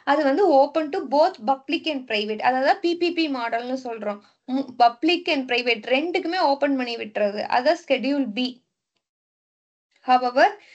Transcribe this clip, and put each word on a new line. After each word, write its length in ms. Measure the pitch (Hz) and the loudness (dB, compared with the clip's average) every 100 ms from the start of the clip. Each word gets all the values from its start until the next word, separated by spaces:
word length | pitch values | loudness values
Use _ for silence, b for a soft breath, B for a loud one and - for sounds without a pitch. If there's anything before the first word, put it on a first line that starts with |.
அது 180 | - 285 | -2 2
வந்து 220 | 285 285 392 | 2 2 4
open 320 | 269 285 320 302 | 6 4 0 -2
to 120 | 381 262 | -4 0
both 280 | 277 349 370 | 2 2 0
public 420 | 220 269 - 320 320 | -2 -2 -4 -6 -4
and 160 | 277 254 | -8 -4
private. 340 | 214 208 214 | -4 -4 -2
அதாவது 380 | 247 254 277 403 | 0 2 0 0
பி 160 | 339 339 | 0 0
பி 160 | 349 | -2
பி 160 | 339 311 | 0 -2
மாடல்னு 500 | 262 233 233 247 262 | -4 -4 -4 -4 -8
சொல்றோம். 380 | 254 226 208 208 b b - | -8 -8 -8 -8 b b -6
மு-, 200 | 262 269 - | -6 -6 4
public 460 | 233 349 320 349 349 | 4 4 0 0 0
and 160 | 294 254 | -2 -2
private 380 | 247 240 226 226 | -2 0 -2 0
ரெண்டுக்குமே 520 | 262 339 359 349 370 | 0 0 -2 -2 0
open 320 | 302 277 285 269 | 0 2 0 -2
பண்ணி 200 | 247 233 | -4 -8
விட்டுறது. 460 | 220 208 208 208 - | -8 -2 -2 -2 -2
அதான் 320 | 247 262 330 | 0 0 -2
schedule 480 | - 254 262 285 233 | -2 -2 0 -2 -4
B. 200 | 202 254 - _ _ _ _ _ _ _ _ _ _ _ _ _ _ - | -4 -6 -8 _ _ _ _ _ _ _ _ _ _ _ _ _ _ 2
However, 380 | 254 247 247 381 403 b | 2 4 4 4 2 b